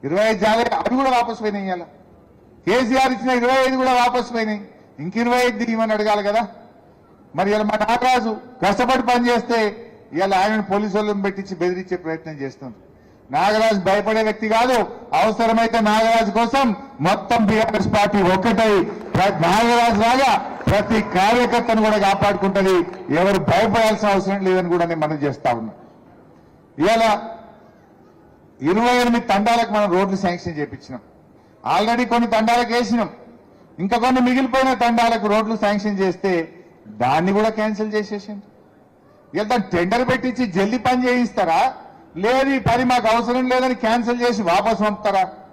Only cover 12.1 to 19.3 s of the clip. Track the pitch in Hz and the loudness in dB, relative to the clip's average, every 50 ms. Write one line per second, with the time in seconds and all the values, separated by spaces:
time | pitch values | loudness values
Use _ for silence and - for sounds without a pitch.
12.1 | 160 160 160 165 156 143 139 135 123 - 139 127 110 - - - - - _ - | -8 -8 -10 -14 -12 -10 -10 -12 -12 -12 -16 -16 -16 -18 -20 -20 -20 -20 _ -20
13.1 | - _ _ - - 151 175 202 214 220 220 226 214 196 175 185 190 208 202 214 | -20 _ _ -8 -4 -2 0 0 2 2 2 2 2 0 2 0 0 0 0 0
14.1 | 220 220 220 220 208 214 220 214 220 220 240 254 254 233 196 - - - - - | 0 0 0 0 -2 -2 -2 0 2 2 2 2 2 0 0 -2 -6 -16 -12 -4
15.1 | - 165 180 220 214 226 233 226 220 226 233 226 233 240 220 214 214 220 226 226 | 0 0 2 2 0 0 0 2 2 2 2 2 2 0 2 2 2 2 4 4
16.1 | 226 226 226 202 190 226 233 226 - 277 277 247 202 - - - - - 143 175 | 4 2 2 2 0 0 0 2 2 2 2 0 0 -4 -8 -18 -10 -4 -2 -2
17.1 | - - - - 240 233 220 190 220 214 220 226 226 208 190 - - 214 202 202 | -2 -2 0 0 0 2 2 2 2 2 0 0 0 -2 -2 0 0 2 2 2
18.1 | 208 202 190 180 - 185 - 240 208 190 226 220 208 190 165 - - - - - | 2 2 2 2 2 2 0 0 0 2 2 2 2 2 0 -2 -6 -12 -14 -4
19.1 | - - 185 202 | 0 0 2 2